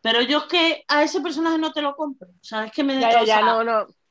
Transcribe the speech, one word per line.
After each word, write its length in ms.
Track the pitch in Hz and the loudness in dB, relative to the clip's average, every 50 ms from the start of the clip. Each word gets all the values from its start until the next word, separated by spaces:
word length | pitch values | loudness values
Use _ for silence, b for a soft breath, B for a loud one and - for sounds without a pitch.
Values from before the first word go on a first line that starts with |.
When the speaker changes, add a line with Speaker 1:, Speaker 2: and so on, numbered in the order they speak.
Speaker 1:
Pero 200 | _ 220 226 233 | _ 0 0 0
yo 180 | 254 254 285 302 | 2 2 0 -2
es 60 | 294 | -2
que 400 | - - 349 320 330 311 - - - | 0 0 0 2 2 0 -4 -4 -2
a 140 | 285 294 302 | 0 2 2
ese 180 | 294 - 381 | 0 -2 -4
personaje 380 | 285 349 294 285 320 330 330 320 | -4 -4 -4 -2 -2 0 0 0
no 140 | 311 311 311 | -2 -2 -4
te 100 | 311 294 | -4 -4
lo 120 | 285 285 | -4 -4
compro. 320 | 330 359 302 269 _ - - | -6 -8 -10 -10 _ -18 -20
O 160 | _ _ _ | _ _ _
sea, 200 | - 220 214 214 | -10 -8 -8 -8
es 60 | 220 - | -6 -4
que 120 | - 285 | -2 -2
me 160 | 277 269 269 | -2 0 0
Speaker 2:
Ya, 100 | 247 226 233 | 2 4 4
ya, 100 | 233 226 | 4 4
Speaker 1:
o 40 | |
Speaker 2:
ya, 100 | 214 214 214 | 4 2 4
Speaker 1:
sea, 60 | 214 | 4
Speaker 2:
no, 180 | 226 226 226 226 | 4 2 2 0
no. 220 | 233 233 214 202 - - _ _ _ | 0 -2 -2 -2 -4 -12 _ _ _